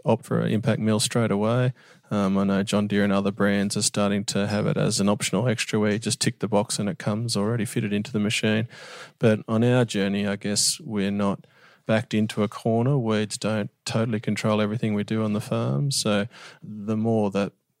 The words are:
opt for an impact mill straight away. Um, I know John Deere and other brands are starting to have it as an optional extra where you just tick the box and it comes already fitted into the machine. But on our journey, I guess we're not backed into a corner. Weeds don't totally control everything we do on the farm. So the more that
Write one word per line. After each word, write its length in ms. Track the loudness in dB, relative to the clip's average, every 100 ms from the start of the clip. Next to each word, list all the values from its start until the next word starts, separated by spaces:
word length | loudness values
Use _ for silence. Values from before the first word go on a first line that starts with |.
opt 220 | 0 0 0
for 160 | 0
an 100 | 0
impact 280 | 0 0 0
mill 200 | 2 2
straight 320 | 2 0 0
away. 420 | 2 2 2 0 -2 -12 -18 -4
Um, 280 | 0 2 2
I 60 |
know 200 | 2 2
John 240 | 2 0 2
Deere 160 | 2
and 100 | 2
other 180 | 2 0
brands 460 | 0 2 2 0 0
are 40 |
starting 440 | -2 0 0 0 -2
to 220 | -2 0
have 200 | 0 0
it 80 | 0
as 240 | 0 2
an 80 | 2
optional 400 | 0 0 0 0
extra 320 | 0 -2 0
where 140 | 0
you 60 | 0
just 200 | -2 -2
tick 200 | -2 -2
the 80 | 0
box 300 | 0 0 -2
and 120 | -4
it 100 | -4
comes 380 | -4 -4 -2 -2
already 280 | 0 -2 -2
fitted 280 | -2 -2
into 180 | -2 -2
the 80 | -2
machine. 480 | 0 0 2 0 -2 -8 -18 -18 -18 0
But 240 | 2 2 0
on 160 | 2
our 220 | 4 4 2
journey, 420 | 0 0 0 0
I 80 | -2
guess 440 | -2 0 0 -2
we're 320 | -4 -2 0
not 340 | 0 0 -2 -8 _ -20 _ 0
backed 280 | 0 2
into 280 | 0 0 0
a 60 | -2
corner. 500 | -2 -2 0 2 0
Weeds 400 | 0 0 -2 -4
don't 320 | -2 -2 -4 _ -4
totally 340 | -2 0 -2
control 420 | -2 -2 2 2
everything 320 | 2 0 0
we 100 | 0
do 200 | 0 -2
on 100 | 0
the 80 | -2
farm. 500 | -2 -2 0 0 0
So 360 | 0 0 0 0 -6 -20 -18
the 340 | -14 -8 -4 0
more 320 | 2 2 2
that 220 | 0 -2 -6 _ _